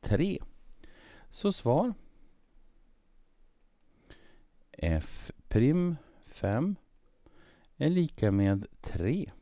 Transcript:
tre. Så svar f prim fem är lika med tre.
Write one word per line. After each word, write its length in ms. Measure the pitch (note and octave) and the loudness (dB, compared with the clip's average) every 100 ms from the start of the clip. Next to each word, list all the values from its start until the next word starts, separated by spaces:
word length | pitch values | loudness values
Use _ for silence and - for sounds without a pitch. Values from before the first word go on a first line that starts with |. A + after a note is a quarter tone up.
tre. 380 | - G2+ F#3 F3+ - - - - - - - - - | 0 0 0 -2 -10 -18 -20 -20 -20 -20 -20 -20 -20
Så 240 | - G3+ | -4 -4
svar 400 | F#3+ A#2+ C3+ A#3+ A3 - - - _ _ - - _ _ _ _ _ _ _ - _ _ _ _ _ _ - - - _ _ _ | -2 0 2 2 -4 -14 -20 -20 _ _ -20 -20 _ _ _ _ _ _ _ -20 _ _ _ _ _ _ -20 -20 -20 _ _ _
f 600 | - E2 D#2+ - - - - - | -6 -2 -2 -4 -12 -14 -16 -2
prim 480 | G#2+ B2 E3+ F3 D#3+ - - - | 2 4 4 0 -2 -10 -20 -20
fem 500 | - G2 G#2+ F3 G3 _ _ _ _ - - - - _ _ | -6 -2 0 -2 -4 _ _ _ _ -20 -20 -20 -20 _ _
är 120 | C#3+ | 0
lika 420 | F3+ E3+ - G#2+ | 2 0 2 2
med 340 | G2 G2 G2 - - | 4 4 2 -2 -12
tre. 500 | - - F2+ E3+ E3 - | -8 -2 0 -2 -4 -12